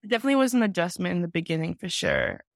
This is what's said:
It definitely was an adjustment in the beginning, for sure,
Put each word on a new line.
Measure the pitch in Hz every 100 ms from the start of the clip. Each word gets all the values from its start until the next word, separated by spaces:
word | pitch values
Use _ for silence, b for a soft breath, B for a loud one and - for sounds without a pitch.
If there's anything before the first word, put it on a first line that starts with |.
It | 208
definitely | 233 269 277
was | 262
an | 247
adjustment | 220 180 170 - 180 175
in |
the | 170
beginning, | 170 170 160 160 175
for | 180
sure, | - - - 64 90 -